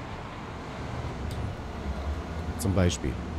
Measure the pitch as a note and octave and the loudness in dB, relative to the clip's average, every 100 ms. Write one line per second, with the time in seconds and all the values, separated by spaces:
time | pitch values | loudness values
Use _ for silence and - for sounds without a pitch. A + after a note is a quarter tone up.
0 | - - - - - - - - - - | -6 -8 -8 -8 -8 -8 -6 -6 -4 -2
1 | - - - - - - - - - - | -2 -2 -2 -2 -2 -4 -6 -4 -2 0
2 | - - - - - - G2+ F#2 F2 - | 0 0 -2 -2 -2 2 4 8 8 6
3 | C2 - - | 0 0 -2